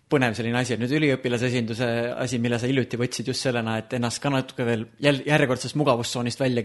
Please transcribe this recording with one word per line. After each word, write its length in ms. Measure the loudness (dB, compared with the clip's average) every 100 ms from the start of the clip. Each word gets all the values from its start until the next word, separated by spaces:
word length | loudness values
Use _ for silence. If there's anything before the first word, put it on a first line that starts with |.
| 0
põnev 240 | 2 2 0
selline 220 | -2 0
asi, 140 | 0 0
et 60 |
nüüd 100 | 0
üliõpilasesinduse 920 | 2 2 2 0 0 0 0 -2 -2 -2 0 -2 -2
asi, 160 | -2 0
mille 140 | 0 0
sa 80 | 2
hiljuti 300 | 2 0 0
võtsid 300 | -2 -2 -4
just 140 | -2 -2
sellena, 300 | 0 0 -4
et 140 | -4 -2
ennast 240 | -2 -2
ka 80 | -2
natuke 380 | -2 -2 -4 -2
veel 140 | 0 -2 -2
jäl-, 240 | 2 2
järjekordsest 540 | 2 2 2 0 -2 0
mugavustsoonist 640 | 2 2 0 -2 -4 -2
välja 180 | 0 0